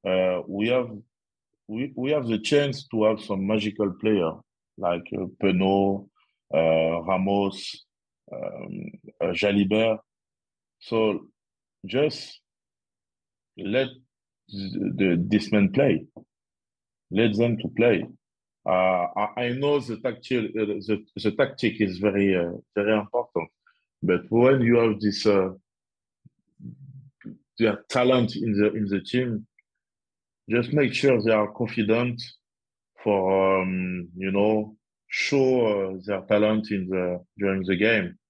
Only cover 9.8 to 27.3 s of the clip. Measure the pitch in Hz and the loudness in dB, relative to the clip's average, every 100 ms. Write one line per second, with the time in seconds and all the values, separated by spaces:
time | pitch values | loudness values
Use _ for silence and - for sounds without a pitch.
9.8 | 113 107 _ _ _ _ _ _ _ _ | 2 -2 _ _ _ _ _ _ _ _
10.8 | - 113 110 90 - _ _ _ _ _ | -4 0 0 0 -8 _ _ _ _ _
11.8 | 95 123 151 - - - _ _ _ _ | -4 0 0 -2 -16 -20 _ _ _ _
12.8 | _ _ _ _ _ _ _ - 95 123 | _ _ _ _ _ _ _ -12 -2 -2
13.8 | 127 - _ _ _ _ _ 98 98 - | -2 -8 _ _ _ _ _ -12 -8 -4
14.8 | 98 - 95 85 95 104 - 107 98 127 | -4 0 2 2 2 0 2 2 2 2
15.8 | 139 82 - - _ _ _ _ _ _ | 2 2 -4 -20 _ _ _ _ _ _
16.8 | _ _ _ 95 113 104 120 110 - - | _ _ _ 0 2 2 0 0 -4 2
17.8 | 120 92 - - _ _ _ _ - 92 | 4 2 -2 -14 _ _ _ _ -2 2
18.8 | 92 92 82 98 104 120 120 127 143 147 | 2 2 -2 -4 -4 -4 -4 -2 0 0
19.8 | 120 107 107 107 - 123 107 113 104 101 | -2 -6 -8 -8 -4 -2 -2 -4 -4 -4
20.8 | 107 104 - - 107 104 139 - 117 80 | -4 -4 -4 -4 -4 0 -2 0 -4 0
21.8 | 101 90 101 98 98 92 85 87 _ 104 | -2 0 -2 2 2 2 -2 -6 _ -2
22.8 | 101 110 104 120 - 87 82 _ _ _ | 0 0 0 -6 -4 -6 -6 _ _ _
23.8 | _ _ 90 90 - 113 127 135 117 120 | _ _ 0 0 2 4 6 4 4 4
24.8 | 113 104 107 101 110 101 95 92 _ _ | 4 0 -2 0 2 4 2 -4 _ _
25.8 | _ _ _ _ _ _ _ _ - - | _ _ _ _ _ _ _ _ -18 -18
26.8 | - - - _ - | -20 -20 -20 _ -20